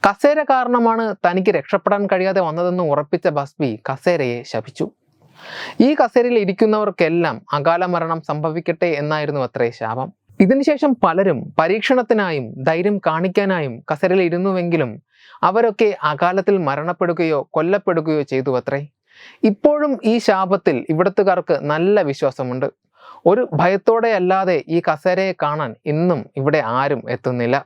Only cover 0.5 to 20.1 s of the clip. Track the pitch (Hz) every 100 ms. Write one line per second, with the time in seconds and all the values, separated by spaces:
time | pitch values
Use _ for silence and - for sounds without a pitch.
0.5 | 262 247 240 233 226 226 196 175 180 190
1.5 | 175 - 196 - 202 202 190 190 190 170
2.5 | 156 180 180 165 143 143 175 180 147 139
3.5 | _ 143 107 - 135 - 170 127 120 120
4.5 | 117 - - 180 _ _ _ _ - -
5.5 | - - - 247 302 247 254 240 240 196
6.5 | 190 220 214 208 190 160 170 165 113 _
7.5 | 143 147 170 185 175 160 165 - 151 160
8.5 | 160 170 170 175 147 147 151 147 147 127
9.5 | - 120 117 110 117 131 _ _ _ 190
10.5 | 269 285 294 294 247 - 170 196 135 -
11.5 | - 165 214 - 254 233 220 190 156 117
12.5 | - 131 165 185 202 170 160 185 185 202
13.5 | 180 143 117 - 151 185 190 175 175 190
14.5 | 185 175 165 127 117 _ _ - - 170
15.5 | 202 233 202 214 190 151 151 180 190 185
16.5 | 202 151 139 160 175 175 165 165 151 -
17.5 | 160 160 202 196 170 160 156 143 131 131
18.5 | 127 - 139 147 _ _ - - - 220
19.5 | 202 294 294 294 247 214